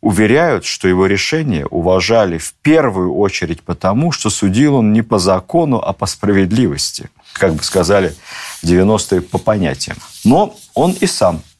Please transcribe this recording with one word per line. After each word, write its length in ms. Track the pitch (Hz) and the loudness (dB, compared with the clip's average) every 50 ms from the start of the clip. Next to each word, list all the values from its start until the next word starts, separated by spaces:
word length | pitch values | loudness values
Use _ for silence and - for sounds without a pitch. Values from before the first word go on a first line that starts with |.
Уверяют, 600 | - 110 98 87 107 104 120 147 170 170 131 95 - | 0 0 2 2 2 4 4 2 2 2 0 -2 -4
что 240 | - - - - 92 | -6 -10 -2 0 0
его 180 | 90 90 95 | 2 2 2
решения 600 | 95 98 98 - - - 160 156 143 98 78 71 | 2 2 0 -2 -2 -2 -2 -2 -2 -2 -2 -4
уважали 720 | - - 87 82 92 92 95 90 - 113 113 104 92 85 80 | -4 -4 -2 0 2 2 2 2 2 2 2 2 2 -2 -6
в 160 | - - - _ | -8 -10 -12 _
первую 520 | _ 143 156 160 147 123 98 92 90 90 67 | _ 2 4 4 2 2 0 -2 -2 -2 0
очередь 480 | 80 104 98 - - 90 78 82 - | 0 0 0 -2 -4 -6 -6 -6 -8
потому, 500 | _ - 87 - - 92 101 120 160 170 | _ -8 -8 -2 -2 0 0 2 0 -2
что 180 | 147 - - 107 | -2 -2 -4 -4
судил 460 | - - - 98 95 113 143 151 139 | -4 0 -2 0 2 2 2 4 4
он 180 | 135 110 107 107 | 2 2 4 2
не 80 | 113 | 2
по 160 | 110 - 117 101 | 2 2 0 0
закону, 580 | 87 98 95 110 104 - - 170 170 147 127 | 2 2 2 0 0 -2 0 0 0 2 0
а 160 | 110 - - | -2 -2 -4
по 140 | - _ - | -6 _ -6
справедливости. 1040 | 92 - - - 101 101 98 - 87 101 120 127 92 71 135 - - - - - - _ _ _ - - | -6 -6 -4 -2 0 2 2 2 2 2 0 0 0 0 -4 -6 -8 -8 -10 -14 -16 _ _ _ -18 -6
Как 200 | - - 92 78 | -2 -2 0 0
бы 80 | 76 | -2
сказали 520 | - - - 95 87 170 101 - 95 87 80 - - - - - - - - - | -6 -4 -2 -2 0 2 2 2 2 0 -4 -8 -18 -18 -16 -16 -14 -14 -14 -6
в 40 | - | 0
девяностые 540 | 165 175 180 190 104 110 101 - - 98 90 | 2 4 4 4 4 2 0 0 0 -2 -2
по 160 | 87 - - | -2 -4 -8
понятиям. 600 | 92 - - 107 104 92 73 65 - - - 78 - - - - - - | -4 -2 0 0 0 0 -2 -4 -6 -8 -10 -10 -14 -16 -20 -20 -4 0
Но 320 | 104 131 170 208 - - - - - | 2 4 4 2 0 -4 -18 -20 -10
он 200 | _ 113 147 180 | _ 0 0 0
и 140 | 185 185 - | 0 0 -2
сам 360 | 185 - - 104 90 82 80 - _ _ _ | -4 0 0 0 0 0 -2 -8 _ _ _